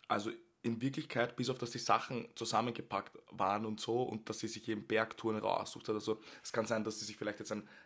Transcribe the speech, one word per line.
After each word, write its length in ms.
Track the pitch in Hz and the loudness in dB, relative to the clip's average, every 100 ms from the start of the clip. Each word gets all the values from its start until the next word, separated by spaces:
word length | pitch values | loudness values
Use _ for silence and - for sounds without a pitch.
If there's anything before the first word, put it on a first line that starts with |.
| - | 0
also 240 | 107 110 - - _ | 0 0 -6 -12 _
in 180 | 117 113 | -2 2
Wirklichkeit, 560 | 135 139 147 123 120 - | 0 -2 0 2 2 2
bis 140 | 127 | 0
auf 80 | 131 | 0
dass 120 | 120 | -4
die 80 | 120 | -2
Sachen 480 | - 110 - 120 - | 4 4 4 -4 -4
zusammengepackt 840 | - 113 110 120 117 - 101 - - - | -4 2 2 2 -2 -2 -2 -2 -10 -12
waren 340 | 101 95 104 | 0 2 4
und 160 | 110 107 | 0 -2
so 220 | - 117 | 0 2
und 260 | 123 110 - | 2 -2 -4
dass 120 | 110 | -4
sie 80 | 113 | -4
sich 180 | 110 - | -4 -4
eben 180 | 107 - | -4 2
Bergtouren 520 | 110 110 - 113 107 | 2 2 0 0 2
raussucht 500 | 101 - - 113 - | 2 2 0 -4 -2
hat. 60 | |
Also 260 | 107 107 110 - - | 0 0 -2 -4 -14
es 100 | - | -4
kann 140 | 117 110 | -2 2
sein, 160 | 113 | 0
dass 160 | 107 107 | 0 -4
sie 60 | |
sich 120 | 104 - | -6 -4
vielleicht 220 | 107 - | -4 -4
jetzt 140 | 107 | -4
ein, 160 | 107 - - | -6 -6 -16